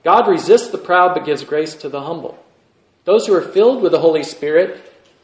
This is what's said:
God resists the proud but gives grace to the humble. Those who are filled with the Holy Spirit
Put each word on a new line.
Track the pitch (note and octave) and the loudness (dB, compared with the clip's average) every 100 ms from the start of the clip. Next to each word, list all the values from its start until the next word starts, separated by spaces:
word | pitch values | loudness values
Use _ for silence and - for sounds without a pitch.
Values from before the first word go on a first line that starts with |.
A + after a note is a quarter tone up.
God | D#3+ G3+ G#3+ | 0 2 2
resists | E3+ C3 A3+ - | 0 2 2 2
the | F#3+ | -10
proud | - F3+ F3+ | -2 2 2
but | F3+ D3+ | 0 -4
gives | C#3 | -6
grace | - D3+ D#3+ D#3 | -6 -6 -6 -10
to | D3 | -12
the | C#3 | -10
humble. | C#3 E3 - - _ _ _ _ _ _ | -10 -10 -12 -16 _ _ _ _ _ _
Those | - G#3 A3+ | 0 0 2
who | |
are | F#3 | 0
filled | - F#3+ A3+ C4 | 0 2 2 2
with | F#3 | 0
the | D#3+ | 2
Holy | E3 D#3 | 2 0
Spirit | C#3+ - D3 D#3 F#3+ - - _ _ _ | -4 -8 -2 0 0 -4 -20 _ _ _